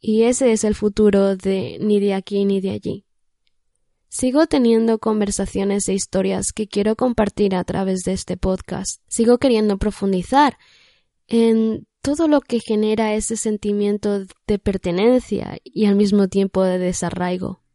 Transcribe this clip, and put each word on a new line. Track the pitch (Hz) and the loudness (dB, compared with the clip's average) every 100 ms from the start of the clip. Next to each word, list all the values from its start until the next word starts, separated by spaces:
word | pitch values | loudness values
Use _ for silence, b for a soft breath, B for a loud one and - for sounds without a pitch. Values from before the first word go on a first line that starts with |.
Y | - 214 | 0 2
ese | 233 254 254 | 2 2 2
es | 220 | 2
el | 214 | 0
futuro | 208 208 202 208 202 196 190 | 0 -2 4 4 4 2 0
de | 190 190 - - | -2 -2 -4 -4
Ni | 214 208 | 0 2
de | 202 | 0
aquí | 196 190 202 196 | -2 -4 -2 0
ni | 196 | 0
de | 190 | -2
allí. | 208 - 202 _ _ _ _ _ _ _ _ _ _ _ | -6 -8 -10 _ _ _ _ _ _ _ _ _ _ _
Sigo | - 254 269 320 | -4 0 2 2
teniendo | 294 233 226 226 220 | 2 4 4 2 0
conversaciones | 226 214 208 202 196 196 196 202 196 | 0 0 -2 -2 -4 -2 -2 -2 -2
e | |
historias | 196 - 190 190 190 196 | -4 -2 -2 -2 -2 -6
que | - 208 | -6 -4
quiero | 202 208 220 | -2 -2 0
compartir | 254 240 208 - 208 | 0 0 -2 0 0
a | 185 | 0
través | 180 - 190 185 | -4 -4 -4 -4
de | 185 | -4
este | 190 - 185 | -6 -6 -4
podcast. | 185 185 - 190 190 - _ | -2 -4 -6 -8 -8 -12 _
Sigo | - 226 247 | 0 4 4
queriendo | 269 226 214 196 | 4 2 2 0
profundizar | 214 - 196 190 180 262 294 - b b b b b _ _ | -4 -2 -2 -2 2 4 4 0 b b b b b _ _
en | 233 226 220 220 220 - _ | 2 4 2 0 -4 -10 _
todo | - 294 320 | -4 0 2
lo | 294 | 2
que | - 233 | 2 -6
genera | - 214 214 214 220 | -2 -2 0 0 0
ese | 214 - 226 | -2 -4 -4
sentimiento | 220 214 208 202 202 208 208 202 190 - - | -4 -4 -2 -2 -2 -2 -2 -4 -6 -18 -4
de | 208 | -2
pertenencia | - 190 180 175 220 254 - 208 - - | -2 -4 -2 2 4 4 0 -6 -6 -12
y | - - 208 | -12 0 2
al | 196 | 4
mismo | 202 202 190 | 4 4 2
tiempo | 196 196 185 | 0 0 0
de | 190 180 | 0 0
desarraigo. | 180 180 170 180 180 180 180 185 _ | -2 -4 -6 -4 -4 -4 -6 -10 _